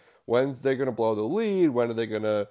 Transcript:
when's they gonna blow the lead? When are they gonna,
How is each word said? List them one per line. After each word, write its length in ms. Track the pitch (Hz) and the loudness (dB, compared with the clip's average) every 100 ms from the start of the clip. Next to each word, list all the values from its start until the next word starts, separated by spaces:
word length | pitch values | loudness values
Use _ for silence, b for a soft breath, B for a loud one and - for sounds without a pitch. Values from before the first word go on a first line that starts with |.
| b b - | b b 0
when's 340 | 120 139 127 | 2 2 0
they 140 | 135 131 | -2 0
gonna 180 | 131 | -2
blow 200 | 117 113 | 0 0
the 100 | 107 | 0
lead? 460 | 110 202 220 190 160 | -2 -2 -2 2 2
When 220 | 120 120 | 2 0
are 20 | |
they 140 | 113 110 | -2 -4
gonna, 400 | 107 107 104 101 | -2 0 -2 -4